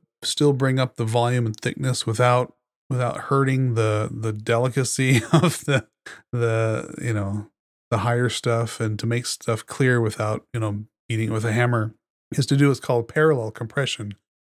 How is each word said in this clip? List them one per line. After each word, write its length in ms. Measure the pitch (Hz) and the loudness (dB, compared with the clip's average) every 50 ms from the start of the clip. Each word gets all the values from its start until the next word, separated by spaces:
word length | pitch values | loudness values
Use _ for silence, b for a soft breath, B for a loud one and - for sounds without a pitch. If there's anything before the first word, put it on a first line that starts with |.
| _ _ _ _ - | _ _ _ _ -8
still 300 | - - - 147 147 139 | -8 -2 2 2 4 4
bring 240 | 127 135 131 131 131 | 4 2 2 2 0
up 180 | 131 123 - | 0 -2 -2
the 80 | - 117 | -4 -4
volume 400 | 110 113 123 120 120 123 123 120 | 0 2 2 2 2 2 0 0
and 100 | 113 110 - | -2 -4 -4
thickness 460 | - 131 - - 139 131 123 - - | -4 -6 -4 -2 -2 -2 -2 -2 -2
without, 480 | 117 110 107 123 123 123 123 127 - - _ _ _ _ _ _ _ | -2 0 2 4 4 4 4 2 0 -6 _ _ _ _ _ _ _
without 300 | 131 123 123 120 - - - | -4 -2 -2 -2 -4 -6 -2
hurting 520 | - 135 139 135 131 135 131 131 127 117 | 0 2 2 4 2 2 2 2 2 2
the, 340 | 113 110 107 107 107 107 - | 2 2 2 2 0 -2 -4
the 220 | - 117 110 110 107 | -6 -6 -4 -4 -4
delicacy 840 | 104 110 - 117 117 123 131 120 139 127 - - - 131 131 131 | -4 -2 0 0 2 2 0 0 -2 -2 -2 -2 0 2 4 4
<laughs> 160 | 117 - - - | 2 4 4 4
of 320 | 156 165 165 - - - | 4 4 4 0 -2 -2
the, 200 | - 139 123 - - _ _ B B B B B _ - | 0 0 0 0 -4 _ _ B B B B B _ -4
the, 600 | 120 117 113 113 113 113 113 110 - - - - - - | -2 0 0 2 0 0 0 -2 -4 -6 -8 -10 -8 -4
you 100 | 123 113 | -2 -2
know, 360 | 104 98 98 101 104 104 - _ _ _ _ _ _ _ _ | -2 -2 -2 -4 -6 -8 -10 _ _ _ _ _ _ _ _
the 80 | 120 104 | -4 -2
higher 320 | 98 120 120 120 123 120 | 0 0 0 0 0 0
stuff, 500 | - - - 123 117 113 117 113 - - | -2 -2 -2 -2 0 0 -2 -4 -6 -6
and 180 | 117 110 107 101 | -4 -4 -4 -4
to 80 | - | -4
make 200 | 113 120 120 120 | -4 -4 -4 -4
stuff 400 | - - - - - 113 110 - | -6 -8 -6 -4 -4 -4 -4 -4
clear 340 | - - - 139 127 123 120 | -10 -2 0 2 4 4 4
without, 460 | 113 107 - - 107 107 110 - - _ - | 2 0 -2 -2 -4 -4 -4 -6 -8 _ -6
you 60 | 117 | -4
know, 240 | 110 107 104 104 110 - _ _ _ - | -4 -4 -4 -6 -8 -12 _ _ _ -6
beating 200 | 113 110 113 113 | -4 -2 -2 -2
it 40 | 113 | -2
with 120 | 110 107 | -2 -2
a 80 | 113 107 | 0 0
hammer, 420 | 120 123 123 120 113 110 110 113 _ _ _ _ _ _ _ - | 2 2 2 2 0 -2 -2 -6 _ _ _ _ _ _ _ -4
is 120 | 151 135 | -4 0
to 100 | - 143 | 0 2
do 120 | 139 143 143 | 4 4 4
what's 120 | 131 - | 4 0
called 260 | - - 127 117 117 | 0 0 0 0 0
parallel 440 | - - 156 156 160 147 127 110 110 | 0 0 2 4 4 4 2 -2 -6
compression, 640 | - - 117 110 - 143 135 120 - - 107 104 101 - _ _ _ _ _ | -8 -8 -12 -6 -4 -4 -2 -2 -4 -6 -8 -10 -10 -14 _ _ _ _ _